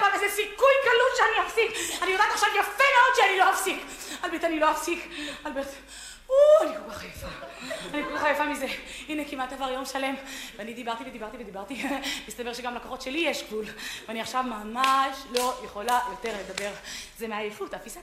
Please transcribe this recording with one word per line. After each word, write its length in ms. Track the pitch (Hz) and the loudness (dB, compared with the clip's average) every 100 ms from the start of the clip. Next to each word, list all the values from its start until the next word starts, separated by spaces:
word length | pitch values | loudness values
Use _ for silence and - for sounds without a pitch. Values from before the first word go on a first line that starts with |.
פעם 100 | 403 | 4
איזה 120 | 392 403 | 4 2
סיכוי 460 | - 415 - 539 539 | 0 -2 4 6 8
קלוש 360 | 508 480 508 480 | 6 6 6 6
שאני 280 | 440 440 - | 4 4 2
אפסיק, 560 | 440 440 - - - | 2 2 0 -4 -2
אני 80 | 359 | 0
יודעת 180 | 381 453 | 4 4
עכשיו 160 | 453 427 403 | 4 2 2
יפה 240 | - - 539 494 | 0 4 6 8
מאוד 200 | 480 - | 6 6
שאני 220 | 392 381 | 4 6
לא 120 | 370 | 6
אפסיק. 320 | 381 381 - - - - 294 | 4 0 -4 -8 -12 -12 -8
אלברט, 200 | 359 330 | -4 -2
אני 160 | 330 311 | 0 4
לא 100 | 311 | 4
אפסיק. 380 | 311 339 339 - 294 294 277 302 | 2 -2 -4 -6 -10 -10 -8 -8
אלברט, 200 | 269 277 - - - - - - | -6 -8 -10 -16 -18 -16 -18 2
או, 60 | 539 605 622 640 | 6 10 10 6
אני 100 | - | -2
כל 140 | - | -8
כך 120 | - | -12
עייפה. 240 | - - - - - - 254 - - | -12 -12 -12 -12 -14 -14 -10 -8 -6
אני 100 | 294 | -4
כל 140 | 262 - | -4 0
כך 60 | |
עייפה 200 | 294 285 | 2 2
מזה. 220 | 294 269 262 - - - - | 0 -2 -6 -6 -10 -14 -6
הנה, 140 | 302 294 | -6 -4
כמעט 220 | 262 254 | -6 -6
עבר 180 | 269 269 | -4 -4
יום 140 | 254 | -4
שלם. 300 | 262 262 269 262 - - - - | -4 -4 -2 -4 -8 -12 -12 -12
ואני 180 | 220 | -12
דיברתי 300 | 233 233 233 262 | -8 -6 -6 -8
ודיברתי 300 | 220 214 233 | -12 -12 -12
ודיברתי. 460 | 196 190 202 269 269 269 | -12 -12 -10 -6 -4 -4
<laughs> 260 | 269 - - | -4 -6 -8
מסתבר 260 | 226 240 | -8 -8
שגם 200 | 233 247 | -6 -6
לקוחות 280 | 240 233 254 | -8 -8 -8
שלי 160 | 262 294 | -6 -2
יש 240 | 311 - | 0 -2
גבול. 220 | - 214 208 - - - - | -6 -8 -8 -10 -12 -12 -8
ואני 120 | 226 | -8
עכשיו 220 | 220 254 | -4 -2
ממש 760 | 254 214 208 240 269 269 269 277 - | -2 -4 -6 0 2 4 2 -2 -4
לא 300 | 247 247 247 | 0 0 -2
יכולה 360 | 214 202 226 247 196 | -8 -6 0 0 0
יותר 260 | 185 226 208 | -6 -8 -8
לדבר. 320 | 185 185 202 202 - - - - | -8 -6 -6 -8 -12 -14 -14 -10
זה 100 | 226 | -8
מעייפות. 460 | 208 214 214 381 | -6 -6 -8 -10
אפיסת 260 | - 226 359 | -10 -12 -16